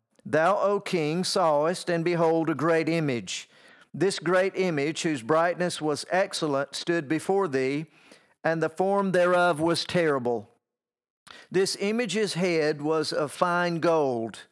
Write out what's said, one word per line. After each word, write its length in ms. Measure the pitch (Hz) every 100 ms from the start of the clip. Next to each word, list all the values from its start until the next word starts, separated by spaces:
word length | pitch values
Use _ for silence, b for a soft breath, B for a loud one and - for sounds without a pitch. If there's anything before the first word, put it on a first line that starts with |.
| _ _ 98
"Thou, 320 | 147 165 202
O 220 | 196 202
king, 440 | - 180 151 170
sawest, 680 | 180 202 170 147 156 180 -
and 120 | 170
behold, 460 | 165 170 165 165 156
a 60 | 156
great 340 | 160 165 156
image. 580 | 165 151 120 92 - - B B B B
This 240 | 139 180 185
great 360 | 156 185 190 180
image, 480 | 185 151 143 151
whose 180 | 170 147
brightness 580 | 113 156 170 170 175 -
was 240 | 151 143 -
excellent, 640 | 180 196 - 156 139 143
stood 340 | - - 170 139
before 400 | 156 - 196 190
thee, 380 | 135 131 143 160 b b b b b
and 200 | 156 165
the 60 | 156
form 420 | 156 190 202 196
thereof 480 | 180 180 180 175 151
was 260 | 165 165 -
terrible. 640 | 180 160 139 120 117 104 _ _ _ _ _ _ _ B B B
This 260 | 175 190 -
image's 540 | 202 226 240 196 202
head 480 | 147 185 165 151 151
was 320 | 147 160 151
of 180 | - 147
fine 480 | - 185 175 175 170
gold, 600 | 170 165 139 120 113 95 -